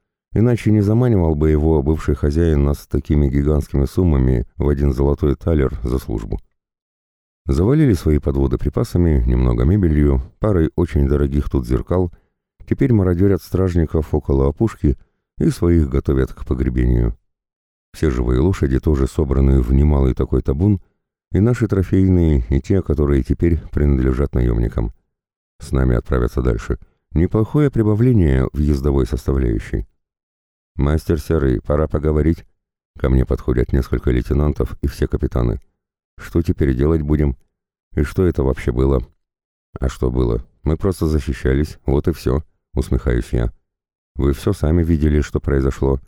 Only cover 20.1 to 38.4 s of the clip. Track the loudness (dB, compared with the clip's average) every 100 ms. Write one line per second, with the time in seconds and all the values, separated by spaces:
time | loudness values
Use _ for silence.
20.1 | 0 -2 -2 -2 0 0 0 _ _ _
21.1 | _ _ 0 2 2 0 0 0 2 4
22.1 | 4 4 2 0 -2 0 -2 0 0 0
23.1 | 0 0 0 0 -2 -4 -2 0 2 0
24.1 | 0 -2 0 0 0 -2 -4 -6 -8 _
25.1 | _ _ _ _ -20 -6 -2 0 0 -2
26.1 | -2 -2 -2 -2 -2 -4 -10 -10 _ _
27.1 | -2 0 0 0 0 0 0 0 2 2
28.1 | 4 4 2 0 0 0 0 0 0 0
29.1 | -4 -2 -2 -2 -4 -6 -8 -8 _ _
30.1 | _ _ _ _ _ _ -2 0 0 0
31.1 | -2 0 0 0 0 -2 -2 0 -2 0
32.1 | 0 0 -2 -6 _ _ _ _ -6 0
33.1 | 2 2 -2 -2 -2 0 -2 -2 -2 -2
34.1 | -2 0 0 0 -2 -4 -4 -6 -4 -4
35.1 | -2 -4 -2 -2 -4 -10 _ _ _ _
36.1 | -20 -6 -2 -2 0 0 2 2 0 0
37.1 | 0 0 -2 _ _ _ _ _ -4 -4
38.1 | 0 0 0